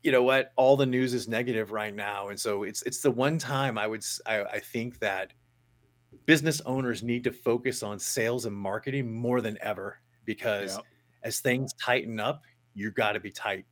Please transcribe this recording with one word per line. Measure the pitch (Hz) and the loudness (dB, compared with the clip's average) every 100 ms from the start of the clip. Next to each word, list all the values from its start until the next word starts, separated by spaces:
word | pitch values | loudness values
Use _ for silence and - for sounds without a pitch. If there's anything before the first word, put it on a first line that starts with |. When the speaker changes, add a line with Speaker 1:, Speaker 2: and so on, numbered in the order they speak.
Speaker 1:
You | 170 | 6
know | 131 | 6
what? | 123 135 131 - | 6 4 2 4
All | 131 139 | 8 8
the | 135 | 6
news | 127 131 | 4 2
is | 120 110 | 0 -2
negative | 113 123 110 104 | -2 0 -2 -2
right | 107 107 | -4 -4
now, | 104 104 101 101 | -4 -6 -6 -6
and | 101 | -4
so | 113 101 | -2 -2
it's, | 101 110 | -4 -6
it's | 123 - | -6 0
the | 143 | 0
one | 117 135 160 | 2 2 0
time | 131 135 135 110 | -2 0 0 0
I | 107 | -2
would | 110 | -4
s-, | - - - | -6 -6 -2
I, | 110 | -2
I | 101 107 | -2 -6
think | - 120 120 120 | -6 -6 -6 -4
that | 107 98 98 _ _ _ _ _ _ _ _ - - | -2 -2 -6 _ _ _ _ _ _ _ _ -4 4
business | 160 151 151 | 6 4 -2
owners | 123 131 127 104 | -2 -2 0 -2
need | 117 120 | -2 0
to | 120 | -2
focus | - 120 120 127 123 | 0 0 2 0 -4
on | 104 101 | -6 -6
sales | - - 113 123 | -4 0 0 0
and | 107 | -4
marketing | 101 98 107 - 139 120 | -6 -4 -4 -4 -4 -4
more | 113 120 123 | -2 0 0
than | 110 107 | 0 -4
ever, | 107 104 98 - _ _ | -6 -4 -8 -12 _ _
because | - 107 120 101 98 | -8 -4 -2 -2 -2
Speaker 2:
Yep. | 92 - _ _ _ | -8 -12 _ _ _
Speaker 1:
as | 117 - | -6 -2
things | 131 123 131 | 0 0 -2
tighten | - - 123 - 110 | -4 0 0 0 -2
up, | 110 151 _ _ _ | -2 -4 _ _ _
you | 101 107 | -8 -6
gotta | 101 107 104 | 0 0 0
be | 104 | -6
tight. | - 107 95 - | -6 -4 -4 -8